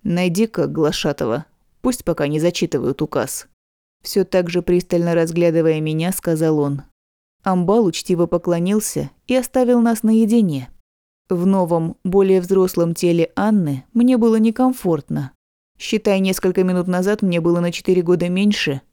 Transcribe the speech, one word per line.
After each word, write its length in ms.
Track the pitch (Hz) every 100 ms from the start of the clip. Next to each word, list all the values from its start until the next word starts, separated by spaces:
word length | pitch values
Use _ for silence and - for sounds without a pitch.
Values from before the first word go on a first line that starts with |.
«Найди-ка 640 | - 170 180 170 226 - 139
Глашатова. 800 | 147 151 - 156 143 123 123 156 _ _ _
Пусть 240 | 254 247
пока 220 | - 160 147
не 140 | 151
зачитывают 640 | 170 - 165 139 131 139
указ». 440 | 151 143 107 - - _ _ _ _ _
Всё 220 | - 202
так 260 | 185 190 170
же 120 | 175
пристально 520 | 175 180 - 175 170
разглядывая 680 | 170 165 170 175 165 160 156
меня, 320 | 156 156 170
сказал 460 | 190 - 160 160 156
он. 240 | 143 143 - _ _ _ _ _
Амбал 420 | - 185 175 220 202
учтиво 400 | 160 - 175 170
поклонился 840 | 175 175 170 175 214 208 156 139 _ -
и 80 |
оставил 460 | 254 247 262 247 247
нас 220 | 233 220
наедине. 640 | 214 220 226 233 196 139 123 - _ _ _ _ -
В 180 | 180 180
новом, 500 | 196 175 175 160 -
более 360 | 185 196 196 190
взрослом 540 | 180 190 185 - 170
теле 360 | 170 175 170 165 -
Анны 480 | 202 214 160 135 -
мне 240 | 233 247 254
было 200 | 226 220
некомфортно. 960 | 220 220 254 254 185 156 - 156 135 _ _ _ _ -
Считай, 400 | - 214 214 190
несколько 460 | 190 185 185 180
минут 240 | 185 180 180
назад 340 | 180 185 208
мне 180 | 190 170
было 200 | 170 170
на 100 | 175
четыре 320 | 170 - 185
года 260 | 170 175 175
меньше, 520 | 180 208 208 156 139 -